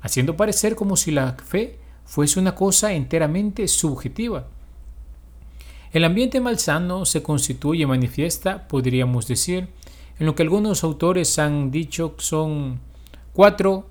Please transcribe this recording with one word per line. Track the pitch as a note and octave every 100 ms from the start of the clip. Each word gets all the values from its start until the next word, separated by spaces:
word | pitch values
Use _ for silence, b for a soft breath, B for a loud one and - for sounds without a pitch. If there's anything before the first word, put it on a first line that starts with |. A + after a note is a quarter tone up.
Haciendo | - - B2 D#3+
parecer | G#3+ G#3 G#3+ A3+
como | G3 F#3+
si | -
la | D3 C3 B2+
fe | - F#3 A3+ - b b
fuese | - - D3 -
una | F#3
cosa | F#3 G3 F#3+ G#3+
enteramente | F3 B2+ E3 D3+ E3+ G#3 G3 G3
subjetiva. | - D#3+ C3 B2+ - A#3 F3+ A#2+ - - - - - - - - - - B B B B
El | D#3+
ambiente | E3 F#3 B3 C4
malsano | B3 A3+ - D3+ F3+ F3+ F3+
se | D#3+
constituye | D3+ D3 - C3 D3 E3
y | D3
manifiesta, | C3 B2 B2 D#3+ D#3+ F#3+ F#3+ -
podríamos | C#3 B2+ B2 B2 B2 -
decir, | B2+ - F3+ F#3 B B B B B
en | D#3
lo | -
que |
algunos | D#3+ F#3+ G#3+ F#3+
autores | E3 D3+ E3 F3+ D#3+ -
han | D3+ D3 C#3
dicho | C#3 D#3+ - E3 -
son | - D#3 D#3 D3+ C#3 B2+ - B B B B
cuatro | - G3+ G3+ G3 F#3+ -